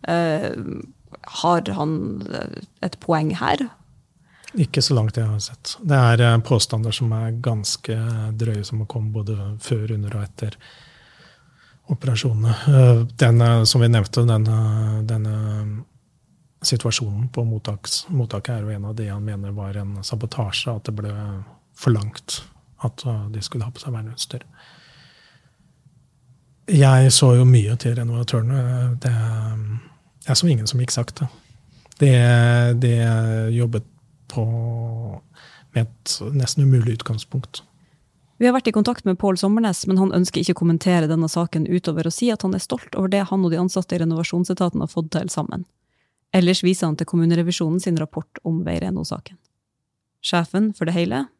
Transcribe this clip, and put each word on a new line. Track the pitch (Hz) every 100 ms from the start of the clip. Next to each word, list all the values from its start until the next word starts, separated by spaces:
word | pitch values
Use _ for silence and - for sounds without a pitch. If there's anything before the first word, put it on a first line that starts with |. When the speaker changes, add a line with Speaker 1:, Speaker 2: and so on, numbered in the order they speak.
| -
Speaker 1:
Eh, | 170 170 151 - - 98 - - _ _ - -
har | - 170 170
han, | 202 196 151 156 - - -
eh, | - - - - _
et | 180 -
poeng | - 160 156
her? | 175 - - 254 - _ _ _ _ _ _ - 226
Speaker 2:
Ikke | 143 -
så | - 127
langt | 110 117
jeg | 110
har | 107
sett. | - - - - 196
Det | 139
er, | 123 117
eh, | 120 117
påstander | 113 120 - 110 110
som | 107 117
er | 113 113
ganske | 113 120 110 101 - - 110 113 110 110 110
drøye, | 113 107 101
som | 113
har | 110
kommet | 117 107
både | 110 104 104 98 107
før, | - 117 110
under | 110 101 104
og |
etter | 101 - 107 - - - - _ _ _ - _ _ _ _ _ _
operasjonene. | 123 135 110 131 110 113 107 -
Eh, | 135 127 117 117 -
den, | 127 117
eh, | 117 117 110
som | 123
vi | 117
nevnte, | 117 98 - 117
den, | 113 107
eh, | 110 110 107 110 107
denne | 110 113 107 107 107 107 107 104 139 _ _ _ _ _ _ _
situasjonen | - 120 117 - 110 101 123
på | - 117
mottaks-, | 110 - 104 - - -
mottaket | 156 113 104 -
er | 117
jo | 104
en | 104 101
av | 107
de | 107
han | 101 107
mener | 101 98
var | 101 98 101
en | 98 101
sabotasje, | 98 110 113 - 104 - -
at | 110 -
det | 107
ble | 104 104 104 98 98 - _ _
for | -
langt | 113 104 - - - - _ _ _
at, | 117 - 131
eh, | 110 104
de | 110
skulle | 101 127 110
ha |
på | 123
seg | -
verneutstyr. | 117 110 120 - 123 - _ - - _ - _ _ _ _ _ _ _ _ _ _ _ _ _ _ _ _ -
Jeg | 170 135 131 131
så | - 131 123
jo | 123
mye | 123 104 117
til | 123 120
renovatørene. | 117 117 120 117 113 135 123 127 127 120
Det, | 127 113 113 110 110 110 107 113 - _ _ _ -
jeg | 135
så | 175
ingen | 127 107
som | 127
gikk | 123
sakte. | - 117 - 135 - _ _ _ _ _ -
Det, | 143 123 120 120 120 120 120 120
det | 123 117 113 113 113 110 110
jobbet | 113 120 113 - _ _ _ _
på, | - 110 117 117 117 117 113 110 95 _ _ - - _ -
med | 113
et | - - - 107
nesten | 139 123 - 135
umulig | 127 117 113
utgangspunkt. | - 110 - 135 - - _ _ _ _ _ _ _ _
Speaker 1:
Vi | 247
har |
vært | 262 247
i | 214
kontakt | 208 240 196
med | 180
Pål | 202 185
Sommernes, | 196 214 226 180 -
men | 190
han | 190
ønsker | - 180 -
ikke | 185 175
å |
kommentere | 170 165 185 175 156
denne | 165 160
saken | - 170 160 156
utover | 180 - 160 165
å |
si | - 240
at | 214
han | 190 185
er |
stolt | - 247 - -
over | 190
det | 202 196
han | 196 180
og |
de | 165
ansatte | 180 190 185 180
i |
renovasjonsetaten | 165 165 170 175 180 180 180 -
har | 160
fått | - 160 165
til | -
sammen. | - - - 180 _ _ _ _ _ _ 190
Ellers | 175 185 175
viser | 185 165
han | 151
til | 165
kommunerevisjonen | 170 165 170 170 175 160 175
sin | 180 165
rapport | 156 - - -
om | - 160 165
Veireno-saken. | 170 185 190 - - - 185 _ _ _ _ _ _ _ _
Sjefen | - 175 165 190 214 202
for | 160
det | 175
hele | 175 247 269 _